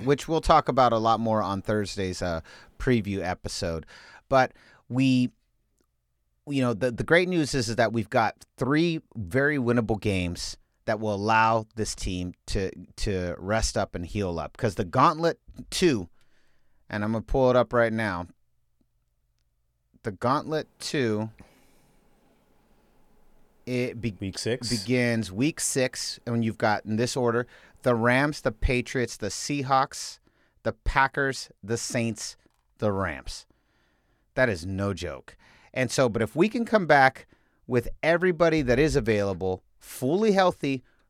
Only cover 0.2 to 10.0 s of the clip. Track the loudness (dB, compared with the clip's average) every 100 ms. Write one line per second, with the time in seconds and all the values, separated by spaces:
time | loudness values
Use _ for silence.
0.2 | -2 -2 4 4 4 4 4 4 2 2
1.2 | 2 0 0 -4 -2 -2 -2 -4 -6 -4
2.2 | -4 -4 -8 -20 -20 -4 0 2 0 -4
3.2 | -4 -6 -8 -6 -6 -6 -10 -20 -20 -20
4.2 | 0 2 2 -4 _ _ -6 0 2 4
5.2 | 2 -4 _ _ _ _ _ _ _ _
6.2 | _ _ -6 0 0 0 -2 -2 4 4
7.2 | 4 0 0 -2 0 0 2 0 0 0
8.2 | 0 -2 -16 -6 0 2 2 -2 -8 -12
9.2 | -4 0 2 2 2 2 0 -2